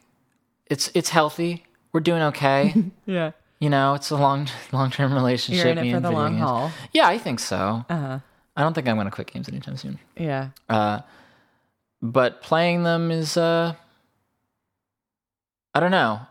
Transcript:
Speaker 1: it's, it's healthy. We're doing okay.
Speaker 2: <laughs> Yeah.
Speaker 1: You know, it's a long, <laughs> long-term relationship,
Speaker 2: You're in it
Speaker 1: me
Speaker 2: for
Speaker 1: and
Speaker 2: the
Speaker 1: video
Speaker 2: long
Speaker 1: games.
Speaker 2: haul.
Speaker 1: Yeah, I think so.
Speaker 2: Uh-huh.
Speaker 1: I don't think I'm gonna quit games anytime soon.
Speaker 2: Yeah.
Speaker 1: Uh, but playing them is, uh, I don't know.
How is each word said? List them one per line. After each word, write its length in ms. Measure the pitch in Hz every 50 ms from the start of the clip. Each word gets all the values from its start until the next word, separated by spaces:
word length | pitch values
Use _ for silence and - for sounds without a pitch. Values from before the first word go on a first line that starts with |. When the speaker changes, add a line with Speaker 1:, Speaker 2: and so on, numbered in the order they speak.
| _ _ _ _ _ _ _ _ _ _ _ _ _
Speaker 1:
it's, 240 | _ 143 139 - - -
it's 140 | 175 160 -
healthy. 540 | - 170 156 151 - - 170 170 170 165 - _ _ _ _ _ -
We're 80 | 165
doing 220 | 156 175 170 165 156
okay. 520 | 147 143 - 143 135 135 139 143 - 165 220 180 185 -
Speaker 2:
<laughs> 100 | _ _
Yeah. 260 | - 190 175 165 156 - - _ _ _ _
Speaker 1:
You 120 | 151 147
know, 240 | 143 139 135 139 143
it's 160 | 143 - -
a 60 | 151
long, 320 | 143 143 135 139 143 147 131 - -
<laughs> 120 | - - -
long-term 420 | 131 135 131 - - 143 131 139
relationship, 500 | 135 127 123 127 120 - - 123 180 170
Speaker 2:
You're 80 | 165 165
in 60 | 165
it 40 | 123
Speaker 1:
me 80 | 120 120
Speaker 2:
for 40 |
Speaker 1:
and 80 | - -
Speaker 2:
the 40 | -
Speaker 1:
video 120 | 165 156 147
Speaker 2:
long 100 | - -
Speaker 1:
games. 100 | - -
Speaker 2:
haul. 280 | 139 123 117 131 165 160 - 139 - -
Speaker 1:
Yeah, 140 | 311 311 180
I 80 | 185 233
think 220 | 226 180 123 110
so. 440 | - - 98 95 92 98 110 113 123 -
Speaker 2:
Uh-huh. 300 | 170 160 143 135 131 135 - _ _ _ _ _ _
Speaker 1:
I 60 | - 143
don't 120 | 160 160
think 120 | 160 131 123
I'm 80 | 110
gonna 140 | 107 101 98
quit 220 | - - - - -
games 160 | - - -
anytime 280 | - - 131 143 139
soon. 220 | 131 - 135 135 - - _ _
Speaker 2:
Yeah. 320 | - 165 156 139 135 135 135 - - _ -
Speaker 1:
Uh, 320 | 113 107 104 104 104 107 - - - - - _ _ _ _ _ _ _ _ _ _ _ _ _ _ _ -
but 400 | 117 120 139 123 117 - - -
playing 400 | - 160 160 170 175 175 175 170
them 260 | 170 170 165 170 165
is, 260 | 165 165 160 151 -
uh, 380 | 175 165 165 165 165 170 170 160 - - _ _ _ _ _ _ _ _ _ _ _ _ _ _ _ _ _ _ _ _ _ _ _ _ _ _ _ _ _ _ _ _ _ _ _ _ _ -
I 60 | 139
don't 100 | 165 180
know. 300 | 190 185 135 113 107 110 127 -